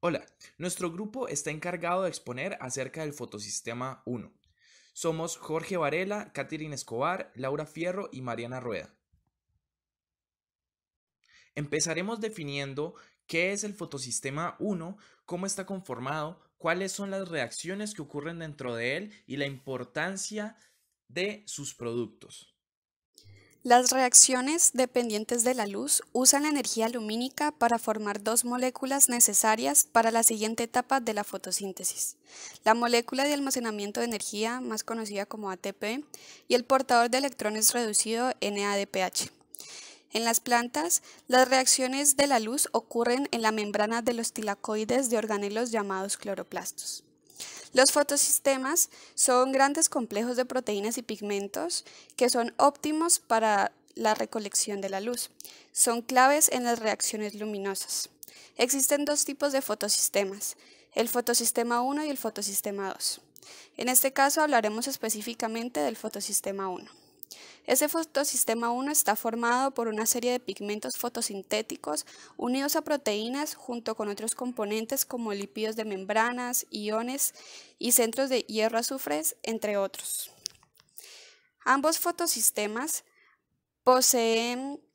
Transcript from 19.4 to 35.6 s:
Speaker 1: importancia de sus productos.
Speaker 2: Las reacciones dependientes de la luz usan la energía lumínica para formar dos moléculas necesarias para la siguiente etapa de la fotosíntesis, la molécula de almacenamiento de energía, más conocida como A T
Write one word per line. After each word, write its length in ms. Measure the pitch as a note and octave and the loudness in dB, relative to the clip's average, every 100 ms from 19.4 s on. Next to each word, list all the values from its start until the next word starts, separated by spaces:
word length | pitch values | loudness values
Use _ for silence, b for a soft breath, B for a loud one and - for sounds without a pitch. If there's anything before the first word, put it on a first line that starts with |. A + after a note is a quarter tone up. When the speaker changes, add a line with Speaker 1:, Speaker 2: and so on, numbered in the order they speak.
| C#3 | -4
Speaker 1:
importancia 1080 | C3+ - C3 B2 - E3+ F#3+ - G#3+ G#3+ A3+ b b _ _ _ | -6 -8 -8 -6 -6 -4 -4 -8 -8 -10 -12 b b _ _ _
de 340 | D#3+ G3 G#3 - | -4 -4 -4 -12
sus 300 | - C#3+ - | -12 -12 -8
productos. 800 | A#2 A#2+ A2+ _ - - - _ _ _ _ _ _ - b b b b | -6 -4 -4 _ -20 -20 -20 _ _ _ _ _ _ -20 b b b b
Speaker 2:
Las 300 | B3 A#3+ B3+ | 6 6 6
reacciones 800 | C4 B3+ - - B3+ C4 E4 - | 2 6 8 8 6 0 2 2
dependientes 680 | B3 B3+ B3+ A#3+ G#3 G#3+ A#3+ | 2 0 0 0 -2 -2 0
de 100 | A#3 | 2
la 140 | B3+ G#3 | 0 -2
luz 340 | G3+ C#4 - - | -4 0 -2 0
usan 300 | A#3+ B3+ C#4 | 4 6 6
la 60 | D4+ | 4
energía 380 | D4 A#3+ - A3 | 0 -2 0 -2
lumínica 640 | A#3+ G#3+ A3 B3+ - D4+ | -2 -4 -4 -4 -2 -2
para 260 | D4+ A#3 A#3 | 2 2 2
formar 460 | - G#3+ G#3 G#3 | 0 -2 -2 -4
dos 220 | G#3 A#3 A#3+ | 0 0 0
moléculas 640 | B3 B3+ B3+ C4 C#4 C4+ | 0 -2 -2 -2 4 4
necesarias 720 | A#3+ A3+ G3+ A3 A3 C4 C#4+ | 6 4 4 4 4 4 2
para 280 | - A#3 A3+ | 4 4 4
la 120 | A3+ | 4
siguiente 400 | A3+ A3 G#3+ A3+ | 2 2 -2 -2
etapa 380 | A#3 B3 B3 C4+ | -2 -2 0 -2
de 120 | A3+ | 0
la 120 | G#3 G#3 | -4 -4
fotosíntesis, 880 | G3 F#3+ F#3 G3 F#3 F#3 - - - B B B B | -8 -6 -6 -6 -6 -6 -4 -8 -8 B B B B
la 100 | - | 2
molécula 520 | A3+ A#3+ A#3+ A#3+ B3+ C#4+ | 4 4 2 2 -2 0
de 80 | |
almacenamiento 680 | C#4+ C4+ B3+ A#3 G#3+ G3+ G#3 | 0 0 -2 -2 -4 -6 -4
de 60 | A#3+ | -4
energía, 560 | G#3+ - G#3 A3 B3 | -4 -6 -4 -2 -4
más 240 | B3 A3 - | -6 -6 -6
conocida 400 | A3+ A3 G3+ G3+ | -6 -6 -6 -6
como 260 | A3 G3+ | -6 -8
A 60 | |
T 160 | F#3 | -6